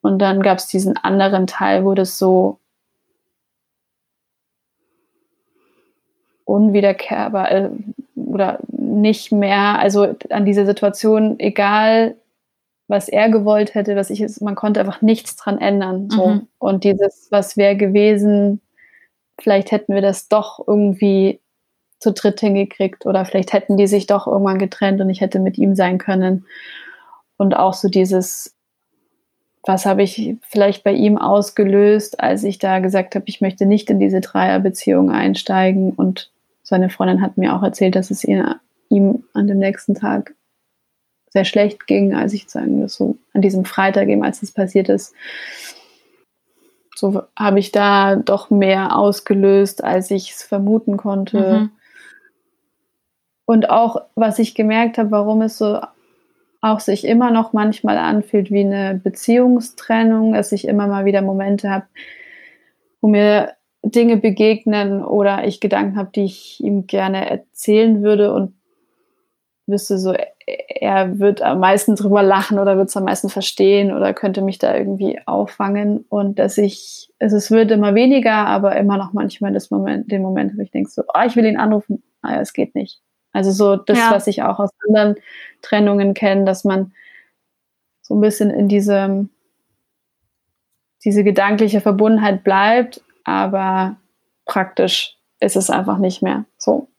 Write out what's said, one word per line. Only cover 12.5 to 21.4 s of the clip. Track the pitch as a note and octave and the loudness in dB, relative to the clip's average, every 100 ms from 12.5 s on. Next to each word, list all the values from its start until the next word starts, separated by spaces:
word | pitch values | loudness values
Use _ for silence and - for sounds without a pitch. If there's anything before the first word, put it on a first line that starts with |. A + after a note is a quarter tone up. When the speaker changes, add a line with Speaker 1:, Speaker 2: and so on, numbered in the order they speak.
| _ _ _ _ | _ _ _ _
Speaker 1:
was | G3+ G3 | -4 0
er | G3+ A3 | 2 4
gewollt | A3 G#3 G#3+ G#3 G#3+ | 4 2 2 0 -2
hätte, | G3+ G3 | -2 -2
was | G3 | -4
ich | G#3 | -4
jetzt, | G#3+ G#3 | -6 -6
man | G#3 G3 | -8 -4
konnte | G#3+ G#3 | -2 0
einfach | G3 - | -2 0
nichts | A3 A3 - - | 2 0 -2 -10
dran | - G3+ | -6 -2
ändern, | G3+ G3+ F#3 F#3 G3+ | 0 0 -2 -6 -4
so. | A3 F#3 | 0 2
Speaker 2:
Mhm. | G#3 - _ | 0 -4 _
Speaker 1:
Und | G3+ G3 | -4 0
dieses, | G3+ G3 G3 - _ | 0 2 0 -2 _
was | G3+ G3 - | -2 0 2
wär | G3+ G3+ | 2 2
gewesen, | G3+ G3+ G#3 G#3 G#3 G3+ G3+ G3+ _ _ _ _ _ _ _ - | 2 4 4 4 2 2 2 -2 _ _ _ _ _ _ _ -6
vielleicht | - G3 G3 | 0 0 2
hätten | G#3+ - | -4 0
wir | G3 | 0
das | G3 F#3+ - | 0 -2 0
doch | G#3+ G#3 - - | 0 0 -10 0
irgendwie | G#3 G3+ F#3+ G#3 G3 F#3+ - | 2 2 2 2 4 2 -2